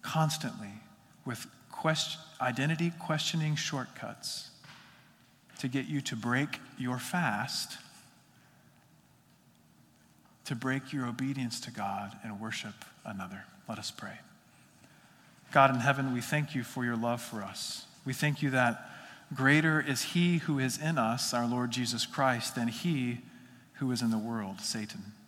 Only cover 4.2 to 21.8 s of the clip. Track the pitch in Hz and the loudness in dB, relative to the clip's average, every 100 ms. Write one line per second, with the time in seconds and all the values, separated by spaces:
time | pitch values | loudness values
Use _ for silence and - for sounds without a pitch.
4.2 | - - - - - - - - - _ | -8 -8 -12 -18 -20 -20 -20 -20 -20 _
5.2 | - _ _ - 135 131 131 147 131 120 | -20 _ _ -6 -2 0 0 -2 -2 -4
6.2 | 110 123 143 - - - 127 127 - 180 | 0 2 0 -4 -12 -6 -2 -2 -2 0
7.2 | 156 104 131 - - - - - - - | 0 0 -2 -4 -6 -10 -16 -20 -20 -20
8.2 | _ - - - - - _ _ _ - | _ -20 -20 -20 -20 -20 _ _ _ -20
9.2 | _ _ - _ - - - - - - | _ _ -20 _ -20 -20 -20 -20 -20 -20
10.2 | - - - 127 131 135 131 147 123 120 | -20 -18 -6 -4 0 -2 -2 -4 -4 -2
11.2 | 131 139 123 - - 113 98 98 101 - | -2 0 -2 -4 -8 -6 -4 -4 -8 -10
12.2 | 113 104 110 110 107 101 - - - 101 | -10 -8 -6 -6 -8 -12 -18 -14 -10 -8
13.2 | 92 98 - - - 107 95 - - - | -8 -10 -14 -20 -12 -8 -8 -10 -12 -14
14.2 | - - - - - - - - - - | -18 -20 -20 -20 -20 -20 -20 -20 -20 -20
15.2 | - - - 147 135 127 120 135 135 123 | -20 -20 2 8 8 8 2 2 2 0
16.2 | 120 151 147 135 117 - 123 117 117 120 | 0 0 0 -2 -4 -2 0 2 2 0
17.2 | - 110 98 98 - - - - - - | -4 -8 -8 -8 -8 -8 -12 -12 -6 0
18.2 | 151 143 147 131 123 113 - - - - | 2 2 2 6 4 4 -8 -16 -18 -20
19.2 | - 131 135 151 160 156 147 127 - 175 | -12 2 8 8 8 4 2 0 0 4
20.2 | 175 170 - 143 131 120 156 160 113 120 | 6 4 2 2 2 0 0 2 2 2
21.2 | - 123 120 123 123 117 | 0 2 2 2 0 0